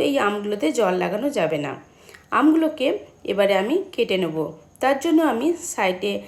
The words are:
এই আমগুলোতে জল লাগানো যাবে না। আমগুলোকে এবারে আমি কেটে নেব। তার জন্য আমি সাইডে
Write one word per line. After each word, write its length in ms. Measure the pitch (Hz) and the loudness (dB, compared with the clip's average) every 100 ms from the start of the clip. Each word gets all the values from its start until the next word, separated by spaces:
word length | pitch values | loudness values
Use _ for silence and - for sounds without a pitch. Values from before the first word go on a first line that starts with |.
| 294 | 0
এই 80 | 277 208 | 2 0
আমগুলোতে 400 | 208 208 208 302 240 | -2 -4 -2 0 2
জল 140 | 196 180 | 2 2
লাগানো 240 | 180 202 277 220 | -2 -2 -2 0
যাবে 200 | 160 156 143 | 0 -2 -4
না। 60 | 127 - - - - _ 220 | -10 -16 -20 -20 -20 _ 2
আমগুলোকে 480 | 294 320 320 - 269 403 - - - | 4 4 2 0 -2 -2 -8 -12 -4
এবারে 220 | 196 202 196 | 0 2 2
আমি 140 | 208 349 - - | 2 -2 -2 -2
কেটে 220 | 226 190 | 0 0
নেব। 140 | 165 160 151 - - - | 0 -2 -6 -8 -20 -2
তার 180 | 262 277 | 0 0
জন্য 160 | 339 320 311 | 2 4 4
আমি 140 | 233 294 339 - | 2 0 -2 -6
সাইডে 380 | - 196 185 202 202 | -2 -2 -2 -4 -6